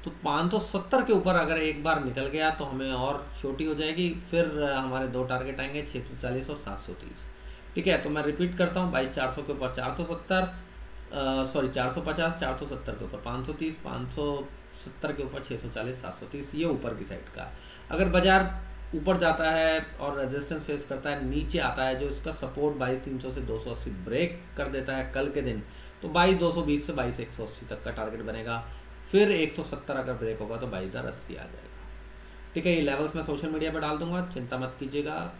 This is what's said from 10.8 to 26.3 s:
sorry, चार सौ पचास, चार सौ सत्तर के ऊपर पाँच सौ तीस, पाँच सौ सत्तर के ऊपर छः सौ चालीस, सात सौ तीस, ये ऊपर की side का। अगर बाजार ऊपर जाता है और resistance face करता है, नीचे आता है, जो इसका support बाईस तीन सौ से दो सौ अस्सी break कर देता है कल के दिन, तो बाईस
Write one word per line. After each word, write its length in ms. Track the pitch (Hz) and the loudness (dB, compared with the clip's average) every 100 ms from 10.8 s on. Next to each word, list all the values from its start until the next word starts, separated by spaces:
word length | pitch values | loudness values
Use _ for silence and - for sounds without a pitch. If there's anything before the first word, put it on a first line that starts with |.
| - - - 143 135 135 131 | -12 -12 -8 -2 2 2 2
sorry, 160 | 147 127 | 2 2
चार 240 | 131 127 | 2 0
सौ 80 | 127 | 0
पचास, 400 | 156 151 165 170 | -2 2 0 0
चार 160 | 135 131 | -2 -2
सौ 100 | 139 | -4
सत्तर 260 | 127 - | -6 -6
के 120 | 104 | -6
ऊपर 140 | - - | -6 -6
पाँच 280 | 120 127 131 | -6 -4 -4
सौ 60 | |
तीस, 240 | 151 160 156 | -2 -4 -4
पाँच 360 | - 123 127 | -6 -4 -4
सौ 340 | 151 147 143 139 - - - | -2 0 -2 -6 -12 -16 -16
सत्तर 280 | 127 - 147 | -14 -6 -4
के 100 | 147 | -2
ऊपर 200 | 131 139 | -4 -6
छः 160 | 131 127 | -6 -8
सौ 100 | 120 | -6
चालीस, 340 | 113 113 127 | -4 -4 -4
सात 120 | - | -8
सौ 120 | - 110 | -10 -10
तीस, 280 | 143 135 | -10 -6
ये 100 | 143 | 0
ऊपर 300 | 165 139 120 | 2 2 -2
की 100 | 110 | -4
side 240 | 101 95 - | -6 -8 -10
का। 240 | - - - - - - | -10 -10 -12 -16 -16 -4
अगर 180 | 156 185 | 2 6
बाजार 600 | 180 180 190 185 - - - - | 8 10 8 6 -2 -8 -10 -6
ऊपर 220 | 170 165 175 | -2 2 6
जाता 340 | 170 160 160 | 6 6 4
है 360 | 160 160 160 - - | 6 6 4 0 -4
और 180 | 143 139 | -2 0
resistance 420 | 131 139 147 156 | 0 -2 -2 -4
face 220 | - 143 | -2 -4
करता 260 | - 131 143 | -4 -4 -2
है, 180 | 139 131 | -2 0
नीचे 300 | 147 - 170 | 0 2 2
आता 260 | 131 123 | 2 2
है, 140 | 131 131 | 2 2
जो 80 | 143 | -2
इसका 240 | 139 160 | -2 -6
support 440 | 151 127 135 147 139 | -6 -6 0 2 2
बाईस 260 | 127 131 | 0 0
तीन 140 | 143 131 | -2 -4
सौ 140 | 131 | -4
से 80 | 127 | -4
दो 180 | 120 110 | -4 -4
सौ 120 | 120 | -4
अस्सी 200 | 113 120 | -6 -6
break 500 | 98 90 123 170 - - - | -6 0 2 2 0 -10 -4
कर 120 | 139 | -2
देता 280 | 135 131 131 | -2 -2 -2
है 160 | 131 | -2
कल 180 | 135 143 | 0 0
के 120 | 143 | 0
दिन, 200 | 123 110 - - - - | 0 -2 -6 -14 -16 -10
तो 60 | 175 | 0
बाईस 280 | 165 180 | 6 8